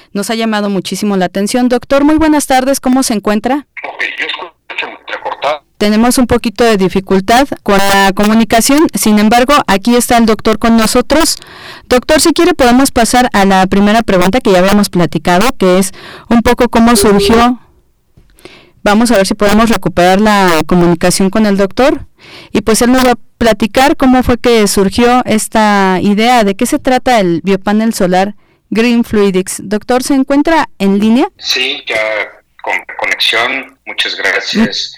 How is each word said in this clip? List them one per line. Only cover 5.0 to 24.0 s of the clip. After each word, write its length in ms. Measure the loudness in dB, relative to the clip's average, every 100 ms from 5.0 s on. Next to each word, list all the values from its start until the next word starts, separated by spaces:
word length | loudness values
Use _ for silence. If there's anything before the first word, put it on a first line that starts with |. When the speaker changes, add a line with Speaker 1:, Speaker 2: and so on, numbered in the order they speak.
Speaker 2:
entrecortado. 640 | -16 -12 -10 -6 -6 -6 _ -4
Speaker 1:
Tenemos 400 | -2 2 2 2
un 80 | 2
poquito 380 | 0 -2 -2
de 120 | 0 2
dificultad 680 | 0 -2 -2 -2 2 2 2 -4
con 160 | -2 0
la 340 | 2 2 2
comunicación, 720 | 2 2 2 2 0 2 2 0
sin 240 | 0 0 2
embargo, 360 | 4 2 2 0 0
aquí 280 | -2 0 0
está 220 | 2 2
el 80 | 2
doctor 320 | 0 0 0
con 180 | 2 2
nosotros. 600 | 2 0 0 0 0 -4 -10 -20 -20 -14 -2
Doctor, 340 | -2 0 0
si 120 | 2
quiere 200 | 2 0
podemos 380 | 2 2 2 2
pasar 400 | 0 0 0 0
a 120 | 0 2
la 200 | 2 0
primera 360 | 0 2 0
pregunta 380 | 0 0 0 0
que 100 | 2
ya 80 | 2
habíamos 320 | 4 2 0
platicado, 640 | 0 -2 -2 0 0 0 0
que 220 | 0 2
es 140 | 0 -6 -20 -14 -2
un 140 | 0
poco 260 | 0 0 0
cómo 280 | 2 2 2
surgió. 640 | 2 2 2 2 0 -2 _ _ _ _ _ _ _ _ -20 -20 _ _
Vamos 280 | -2 0 2
a 60 | 2
ver 100 | 0
si 80 |
podemos 360 | -2 0 2 2
recuperar 500 | 0 -2 0 2 2
la 420 | 2 2 2 0 0
comunicación 640 | 2 2 2 0 0 0
con 160 | 0 0
el 100 | 0
doctor. 500 | -2 0 0 0 -6 _ -20 -20 -8
Y 100 | -6
pues 200 | -2 0
él 100 | 2
nos 140 | 2 2
va 60 |
a 60 | -2 -6 -4
platicar 580 | -2 0 -2 0 0
cómo 260 | 2